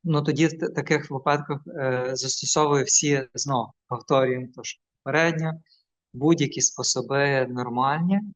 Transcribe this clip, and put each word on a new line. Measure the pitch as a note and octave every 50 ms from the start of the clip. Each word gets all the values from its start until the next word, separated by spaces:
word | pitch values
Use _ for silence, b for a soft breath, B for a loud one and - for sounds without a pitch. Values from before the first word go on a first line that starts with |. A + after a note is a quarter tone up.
| -
Ну, | E3+ D#3 D3
тоді | D3 D#3 C#3+ C#3+ D#3+
в | D#3+ D#3+ D#3+
т-, | E3+ -
таких | - D3+ D3 - D#3 D3 D3 -
випадках, | C#3+ C3 - C#3+ C#3+ D3 D3 - D3 C#3+ -
е, | - - D#3 C3+ C3 B2+ B2+ B2+ B2+ C3
застосовую | B2+ C3 C3 - - - C3 - D#3 D3+ D3 D3 C#3 C3
всі, | - - - - D3 C#3+ C#3 C3 - _
знову | B2+ - C#3+ C#3 A#2+ A2+ - - _ _
повторюємо, | _ B2 A#2 A2 - D3 C3+ C3 B2+ C3 B2+ B2+ B2 -
то, | B2+ A2+
що | - - _ _ _ _ _ _
попередньо, | C#3 C#3 D#3 E3 E3+ E3 D#3+ D#3+ D#3+ D#3+ E3 _ b b b b _ _ _ _ _ -
будь-які | B2 C3+ D#3 E3+ - C#3+ - - -
способи | - - - - B2 - - C3 A#2+ - C#3 C#3 C#3+ C#3 C#3 C3 B2+
нормальні | B2 B2 B2 B2 B2 A#2 B2 C3 C#3 D3 D#3+ E3+ F3+ G3 G3+ G#3+ G3+ -